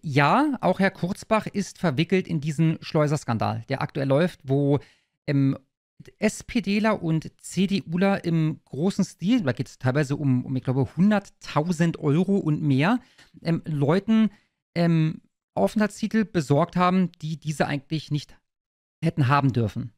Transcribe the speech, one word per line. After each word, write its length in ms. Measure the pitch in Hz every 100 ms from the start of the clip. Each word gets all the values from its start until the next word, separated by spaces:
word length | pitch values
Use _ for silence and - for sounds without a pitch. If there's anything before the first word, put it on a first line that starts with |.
Ja, 560 | 165 135 143 208 302 254
auch 180 | - 185
Herr 120 | 190
Kurzbach 560 | - 175 202 - 220 -
ist 320 | 208 190 -
verwickelt 500 | 175 127 165 190 -
in 140 | 160
diesen 340 | 147 143 160 160
Schleuserskandal, 840 | - 160 147 151 - 113 107 110 113
der 100 | 135
aktuell 260 | 147 - 135
läuft, 320 | 135 175 -
wo, 340 | 131 139 143 143 - _ _ _ -
ähm, 320 | 139 135 139 _ _ _ _ - _
S-P-Dler 840 | 214 - - 247 190 208 220 208
und 300 | 165 160 - _
C-D-Uler 840 | - - 190 196 - 175 196 196
im 360 | 175 165 156 151 _
großen 380 | 131 175 190 190
Stil, 340 | - 175 254
da 120 | 151
geht's 260 | 120 - -
teilweise 380 | 131 131 135 143
um, 280 | 143 127
um, 100 | 123
ich 100 | 131
glaube, 220 | - 131 131 -
hunderttausend 1000 | 196 208 - _ - - 160 160 170 -
Euro 380 | 151 151 185 196
und 240 | - 151
mehr, 400 | 151 131 160 240 _ _ - -
ähm, 200 | - 165
Leuten, 680 | - 151 135 180 196 220 220 - _ _ _
ähm, 480 | - 170 165 156 - _ _ _
Aufenthaltstitel 720 | - 196 - 208 - 214 220 208
besorgt 500 | 180 143 143 170 175
haben, 340 | 180 185 175 -
die 160 | 151 160
diese 280 | 151 151 180
eigentlich 420 | 143 - 156 -
nicht 260 | 151 - - _ _ _ _ _ _
hätten 260 | 160 - 127
haben 260 | 143 135
dürfen. 400 | 120 110 113 117